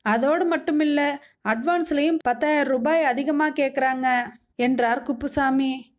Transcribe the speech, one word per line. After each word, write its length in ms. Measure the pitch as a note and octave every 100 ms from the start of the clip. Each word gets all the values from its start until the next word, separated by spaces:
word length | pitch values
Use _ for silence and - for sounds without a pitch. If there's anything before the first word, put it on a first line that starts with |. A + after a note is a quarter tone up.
அதோடு 540 | G#3+ A3+ C4+ E4+ F4
மட்டுமில்ல, 600 | D#4+ D#4+ D4+ D4+ C#4+ C#4+ C#4+ - _ G#3
அட்வான்ஸ்லயும் 680 | A3+ C#4+ F4 D#4+ D4 D4+ E4
பத்தாயிரம் 480 | B3 A#3+ D4+ D4+ C#4
ரூபாய் 360 | C4 C4 E4
அதிகமா 460 | D4 B3 C#4 D4 D4+
கேக்குறாங்க" 580 | D4+ C4+ C4+ C4 C4 B3+ B3 A#3+ - _
என்றார் 480 | - B3 B3+ A#3+ B3
குப்புசாமி. 880 | B3+ A#3+ C#4 C#4+ C4+ C4+ C4+ C4 -